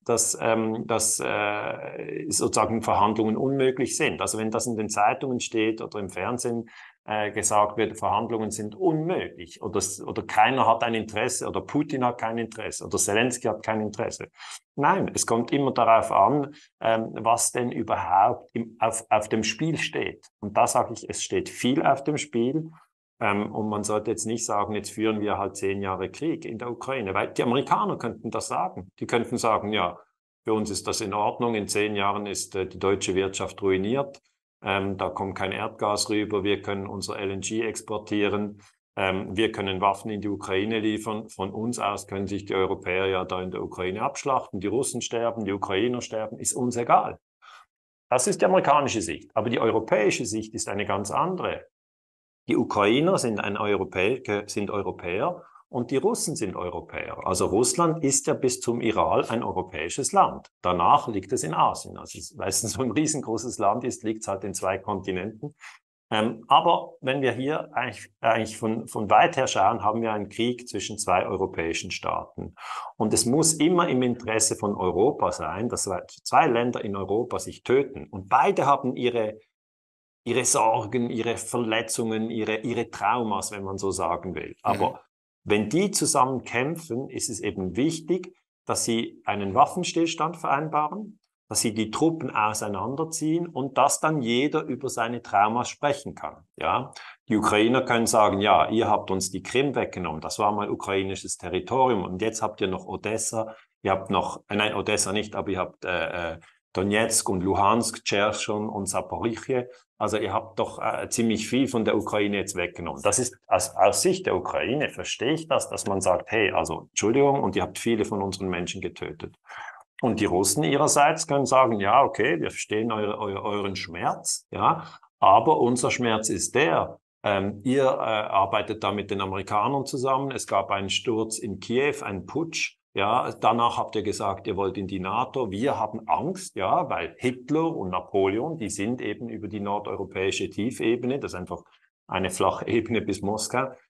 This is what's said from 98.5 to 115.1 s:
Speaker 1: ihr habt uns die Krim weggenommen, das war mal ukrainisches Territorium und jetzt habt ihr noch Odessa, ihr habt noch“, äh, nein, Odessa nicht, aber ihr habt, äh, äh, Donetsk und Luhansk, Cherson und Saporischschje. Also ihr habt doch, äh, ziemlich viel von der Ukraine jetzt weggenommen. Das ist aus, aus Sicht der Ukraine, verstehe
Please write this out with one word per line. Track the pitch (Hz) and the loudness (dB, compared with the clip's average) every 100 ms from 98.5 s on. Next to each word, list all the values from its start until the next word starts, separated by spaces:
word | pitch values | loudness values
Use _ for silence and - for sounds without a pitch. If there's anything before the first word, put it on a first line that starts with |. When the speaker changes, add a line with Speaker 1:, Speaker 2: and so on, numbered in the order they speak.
| 87 78 | 6 6
Speaker 1:
ihr | 110 98 | 2 4
habt | 104 - | 2 2
uns | 95 92 | -2 -2
die | 92 | -6
Krim | - 123 143 | -2 0 2
weggenommen, | 120 - 92 85 78 | 0 -2 -4 -6 -6
das | 87 - | -6 -2
war | 104 | 0
mal | 104 101 | 0 -2
ukrainisches | 107 - 98 95 92 90 - | -4 -2 -2 -2 -4 -8 -8
Territorium | 90 90 - 131 127 104 | -4 -4 0 2 4 2
und | 90 92 | -2 -2
jetzt | 110 - | -2 -2
habt | 107 - | -4 -2
ihr | 98 | -4
noch | 92 - | -4 -6
Odessa, | 95 104 110 - 113 110 - _ _ | -8 -4 -4 -4 -4 -6 -10 _ _
ihr | 101 | 0
habt | 95 - | 0 0
noch“, | 92 - - - | 0 0 -6 -4
äh, | 104 | 0
nein, | 107 107 | 0 0
Odessa | 95 101 95 | 0 0 0
nicht, | 104 104 110 | -2 -4 -4
aber | 98 | -4
ihr | 92 | -4
habt, | 90 - 92 | -4 -6 -4
äh, | 87 82 87 82 | -2 -2 -4 -6
äh, | 82 - _ _ | -8 -16 _ _
Donetsk | 92 101 107 113 - - | -2 2 2 2 0 0
und | 95 | 0
Luhansk, | 95 95 98 117 110 - - | 0 4 4 4 0 -4 -2
Cherson | 101 104 104 - 107 107 | 2 2 0 -4 -4 -4
und | 101 95 | -4 -4
Saporischschje. | 95 - 92 117 110 - 127 123 - _ - | -4 -4 -2 -2 -2 -2 -2 -4 -10 _ -4
Also | 107 107 | -2 0
ihr | 101 | 0
habt | 104 - - | -2 -2 -4
doch, | 107 - | -4 -2
äh, | 110 - 101 | -2 -2 -2
ziemlich | - 113 104 - | 0 2 2 0
viel | 123 131 | 0 2
von | 117 | 2
der | 104 107 | 2 2
Ukraine | 110 107 104 101 | 2 0 2 0
jetzt | 87 90 | -2 -2
weggenommen. | 87 - 82 69 | -4 -4 -8 -2
Das | 101 98 | 2 2
ist | 92 - - | 0 -6 0
aus, | 92 - 98 | 2 2 4
aus | 95 92 | 6 6
Sicht | 190 - - | 2 2 0
der | 92 | 0
Ukraine, | - 69 87 147 127 | 0 -2 0 0 -2
verstehe | - 85 | -4 -8